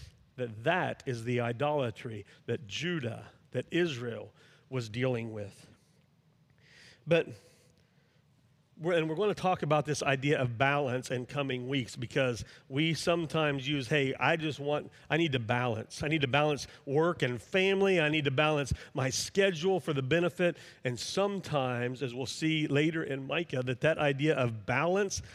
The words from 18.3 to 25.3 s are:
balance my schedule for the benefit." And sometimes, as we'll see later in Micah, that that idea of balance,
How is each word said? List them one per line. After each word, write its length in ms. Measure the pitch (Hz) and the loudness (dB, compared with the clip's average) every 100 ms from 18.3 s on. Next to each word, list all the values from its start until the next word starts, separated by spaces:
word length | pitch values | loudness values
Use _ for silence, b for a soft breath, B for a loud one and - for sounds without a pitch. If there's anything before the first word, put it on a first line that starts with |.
balance 400 | 135 156 151 135 - B | 2 2 2 0 -4 B
my 160 | 147 131 | -4 -2
schedule 720 | - - 190 196 165 185 185 | -2 -4 2 2 2 0 0
for 100 | - | 0
the 100 | 139 | -2
benefit." 540 | 131 165 175 - 175 170 B B 131 | 0 2 2 2 0 0 B B -6
And 120 | 120 | -6
sometimes, 1040 | - - 202 196 - 151 127 120 123 127 | -4 -2 0 -2 -2 0 0 0 -2 -4
as 140 | 135 120 | -6 -6
we'll 100 | 127 | -8
see 400 | - 156 156 151 | -2 0 2 2
later 360 | 143 156 160 | 2 2 0
in 240 | - 139 135 | -4 -6 -4
Micah, 340 | 151 175 135 | -4 -2 -2
that 180 | 127 120 | -2 2
that 160 | 156 160 | 2 4
idea 380 | 147 139 151 143 | 2 2 2 2
of 300 | 123 110 101 | 2 -2 -2
balance, 560 | 127 165 190 196 - - | 0 2 2 0 -4 -10